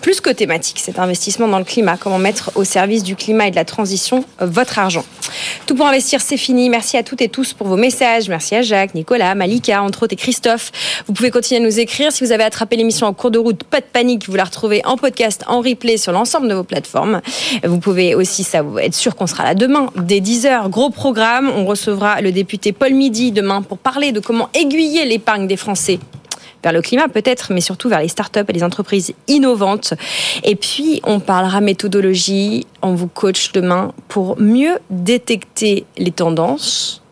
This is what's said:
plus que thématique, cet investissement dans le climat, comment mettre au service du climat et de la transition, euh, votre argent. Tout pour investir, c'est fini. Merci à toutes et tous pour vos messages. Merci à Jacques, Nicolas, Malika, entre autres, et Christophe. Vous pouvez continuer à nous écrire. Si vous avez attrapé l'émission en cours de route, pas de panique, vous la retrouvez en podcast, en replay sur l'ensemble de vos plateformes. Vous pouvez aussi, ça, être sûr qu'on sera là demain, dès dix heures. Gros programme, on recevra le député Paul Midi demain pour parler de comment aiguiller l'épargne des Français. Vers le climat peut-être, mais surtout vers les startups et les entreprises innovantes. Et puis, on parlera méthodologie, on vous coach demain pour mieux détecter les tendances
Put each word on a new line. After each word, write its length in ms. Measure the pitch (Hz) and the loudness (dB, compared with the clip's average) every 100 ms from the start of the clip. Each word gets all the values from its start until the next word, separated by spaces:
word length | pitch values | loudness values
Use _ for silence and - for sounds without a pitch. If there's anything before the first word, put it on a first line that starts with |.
plus 180 | - 381 | 0 0
que 100 | - | 0
thématique, 500 | 247 214 165 - - | 0 0 -2 -4 -6
cet 200 | - 185 | -8 -2
investissement 480 | 180 180 - 202 226 | -2 0 -4 -2 0
dans 120 | 190 | 0
le 40 | |
climat, 320 | 185 - 208 175 | 0 0 0 0
comment 220 | 208 185 | -2 0
mettre 340 | 190 214 - - | 0 -2 -4 -2
au 100 | 196 | 0
service 380 | 196 196 220 | 2 2 0
du 120 | 185 190 | -2 -6
climat 320 | - 220 208 | 0 2 2
et 40 | |
de 40 | 175 | 2
la 80 | |
transition, 600 | 165 - 202 190 - 254 254 - | -2 -2 -2 -2 0 -2 -2 -4
euh, 40 | 180 | -2
votre 320 | 175 247 - | 0 0 0
argent. 280 | 190 170 127 - - - - - - | 0 -2 -6 -12 -12 -8 -10 -10 -4
Tout 100 | 262 | 2
pour 120 | 294 | 4
investir, 320 | 262 254 277 | 2 2 -2
c'est 160 | - 277 | 0 -4
fini. 340 | - 254 247 | 0 2 4
Merci 280 | 233 214 254 | 2 0 -2
à 60 | |
toutes 180 | 233 262 | -2 -2
et 80 | 240 | -4
tous 240 | - 262 | -2 -4
pour 140 | - 202 | -4 -2
vos 100 | 185 | 2
messages. 500 | 240 - 247 233 208 | 2 2 2 2 0
Merci 260 | 170 - 208 | -4 -2 0
à 60 | |
Jacques, 320 | 240 208 196 170 | 2 2 0 -2
Nicolas, 380 | 160 240 180 | 0 2 2
Malika, 480 | 196 185 233 233 202 | 2 0 0 0 0
entre 220 | 202 196 | 0 -2
autres, 80 | 226 | -4
et 60 | 196 | -2
Christophe. 560 | - 240 233 226 - - - - - | -2 0 0 0 -2 -8 -6 -6 -6
Vous 60 | |
pouvez 180 | 202 240 | 0 2
continuer 300 | 247 233 247 | 2 0 2
à 20 | |
nous 160 | 233 214 | 2 2
écrire. 320 | 233 - 294 | -2 0 0
Si 100 | 285 | 0
vous 120 | 254 | 0
avez 100 | 220 | 2
attrapé 320 | 220 - 226 233 | 2 0 -2 0
l'émission 320 | 226 220 214 | 2 2 0
en 60 | |
cours 180 | 190 247 | 0 0
de 80 | 226 | 2
route, 240 | 233 208 | 2 -2
pas 160 | - 294 | 0 -2
de 60 | - | 0
panique, 420 | 247 240 240 196 | 0 2 0 -2
vous 80 | 190 | -2
la 80 | |
retrouvez 380 | 185 - 220 208 | -2 -2 0 0
en 140 | - 254 | 0 0
podcast, 480 | 269 247 226 202 - | 0 0 -2 -2 -2
en 140 | 240 | 0
replay 340 | 240 247 240 226 | 0 -2 0 0
sur 160 | - | 2
l'ensemble 380 | 180 240 330 254 | 0 2 0 0
de 40 | |
vos 120 | 190 180 | -2 -2
plateformes. 560 | - - - 165 196 - - - 247 | -6 -4 -2 0 -2 -4 -6 -4 -2
Vous 160 | 170 175 | 0 0
pouvez 340 | 175 185 180 | 2 2 4
aussi, 300 | 131 185 - | 4 2 0
ça, 180 | 196 170 147 104 | -2 0 -2 -2
être 140 | - - | -2 0
sûr 200 | - - | -2 -2
qu'on 100 | 180 | -4
sera 200 | - - | -2 0
là 100 | 180 | 2
demain, 340 | 254 285 262 - | 2 2 0 -2
dès 240 | 175 202 | 0 0
dix 260 | 190 240 262 | 2 2 2
heures. 220 | 254 196 | 2 0
Gros 220 | 190 277 | 0 0
programme, 600 | - 277 226 220 240 277 | 0 -2 2 2 2 0
on 160 | 208 190 | 0 0
recevra 540 | 202 - 202 202 208 | 0 -2 0 0 2
le 140 | 202 | 0
député 400 | 180 190 202 208 | 0 -2 -2 -4
Paul 200 | 196 269 | 0 2
Midi 380 | 269 277 220 247 | 4 2 2 0
demain 300 | 208 196 196 | 2 0 -2
pour 160 | 196 185 | -4 -4
parler 340 | - 269 285 | -4 0 0
de 80 | 214 | -2
comment 300 | 202 233 - | -2 -2 0
aiguiller 520 | 277 302 294 320 311 285 | 0 2 2 2 2 0
l'épargne 420 | 226 220 214 196 | 0 0 -2 0
des 80 | 190 | -2
Français. 440 | - 190 - 175 - - - - - - | -2 -4 0 -2 -4 -20 -16 -16 -16 -6
Vers 100 | 170 | 0
le 100 | 165 | 0
climat 280 | 160 247 302 | 0 0 2
peut-être, 420 | 220 208 247 - | 2 0 -2 -2
mais 80 | 185 | -2
surtout 300 | - 185 247 | -2 -4 0
vers 100 | 185 | 0
les 80 | 160 | 0
startups 320 | - 202 - 202 | -4 -4 -2 0
et 60 | |
les 100 | 185 | 0
entreprises 480 | 175 - 196 202 175 - - | -2 -2 -2 -2 -2 -8 0
innovantes. 680 | 285 269 240 196 208 - 156 - - - - - | 2 4 4 2 0 -2 -6 -6 -6 -4 -2 0
Et 100 | 202 | 0
puis, 460 | - - 302 302 | -2 -2 0 0
on 160 | - 208 | 0 -2
parlera 400 | - 185 185 196 | 2 0 2 2
méthodologie, 1040 | 208 185 202 196 190 185 175 196 202 226 - - | 0 0 0 2 2 2 0 0 0 -2 -6 -6
on 140 | 190 180 | -2 -2
vous 140 | 175 | -2
coach 420 | - 202 190 - | -2 0 0 -2
demain 400 | 196 180 180 196 - - | 0 2 0 -2 -8 -8
pour 320 | - 185 - | -4 -2 2
mieux 400 | 208 240 294 349 - | 4 4 4 0 -4
détecter 960 | 185 175 240 - 220 - - 214 196 - - | -4 0 0 0 -4 -4 -2 0 0 -2 -4
les 140 | 180 | -4
tendances 920 | 170 170 165 165 285 - - - - _ | 0 0 2 0 0 -4 -4 -6 -10 _